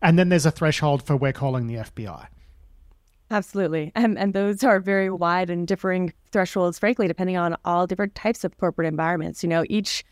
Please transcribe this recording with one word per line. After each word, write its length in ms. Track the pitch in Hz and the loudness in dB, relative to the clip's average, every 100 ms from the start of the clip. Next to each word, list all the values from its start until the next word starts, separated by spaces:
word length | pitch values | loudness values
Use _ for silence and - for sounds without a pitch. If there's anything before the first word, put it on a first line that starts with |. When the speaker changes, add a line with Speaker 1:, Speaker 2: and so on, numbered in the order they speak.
Speaker 1:
And 160 | 175 170 | 4 6
then 120 | 180 | 6
there's 180 | 175 147 | 4 2
a 40 | |
threshold 520 | - 156 - 151 139 | 0 0 0 0 0
for 120 | - 139 | 0 0
"we're 160 | 139 | 0
calling 360 | 127 139 127 117 | -2 -4 -2 -4
the 100 | 117 | -6
F 160 | 110 | -10
B 140 | - 104 | -12 -12
I." 200 | 69 - - - - - - - _ _ _ - | -12 -18 -20 -20 -20 -20 -20 -20 _ _ _ -4
Speaker 2:
Absolutely. 600 | 214 - 196 175 160 151 | -4 -2 -2 0 0 -2
And, 240 | - 226 202 | 0 0 2
and 160 | 202 | 0
those 300 | 196 202 202 | 0 0 2
are 160 | 262 190 | 4 4
very 320 | 185 196 190 | 2 0 0
wide 400 | 185 170 180 180 | 0 0 0 0
and 160 | 175 170 | -2 -2
differing 440 | 190 190 185 180 - _ | -2 0 0 -2 -6 _
thresholds, 480 | 202 185 196 175 165 | -2 0 0 0 0
frankly, 280 | 208 247 190 | 0 2 0
depending 300 | 170 185 180 | 0 -2 0
on 180 | 175 165 - | -2 -2 -2
all 200 | 175 180 | 0 0
different 300 | 190 202 - | -2 -4 -4
types 280 | 214 233 | -4 -2
of 140 | 180 - | -6 -2
corporate 300 | 180 165 165 | -2 0 -2
environments. 560 | 156 160 175 165 - | 0 0 -2 -4 -4
You 60 | 170 | -2
know, 140 | 165 - | 0 0
each 340 | 208 202 - - | -2 -2 -6 -10